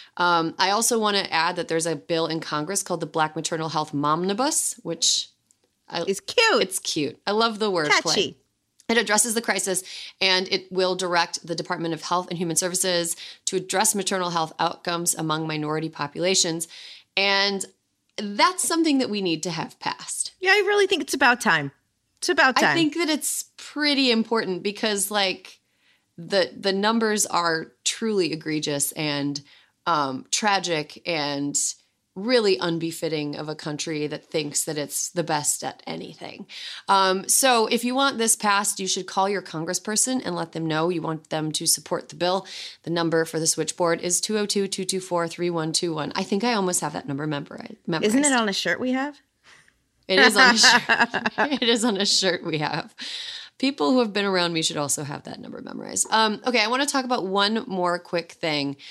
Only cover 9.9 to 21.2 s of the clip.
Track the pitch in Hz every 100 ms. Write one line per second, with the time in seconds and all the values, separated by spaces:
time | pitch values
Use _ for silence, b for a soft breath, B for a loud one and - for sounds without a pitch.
9.9 | B B B 190 185 185 190 - 185 185
10.9 | 180 180 175 170 - 165 170 165 175 165
11.9 | 156 - 175 180 170 180 156 185 180 185
12.9 | 175 170 - B B - 190 185 190 214
13.9 | 202 190 190 175 170 165 - 165 - -
14.9 | 170 175 - 160 156 160 156 151 156 156
15.9 | - 143 160 175 185 175 165 - B B
16.9 | B B - 196 196 202 196 - _ _
17.9 | _ _ - 208 202 339 370 - 330 320
18.9 | 269 247 208 185 160 175 165 - - 175
19.9 | - - - - - 370 403 392 415 381
20.9 | 349 285 269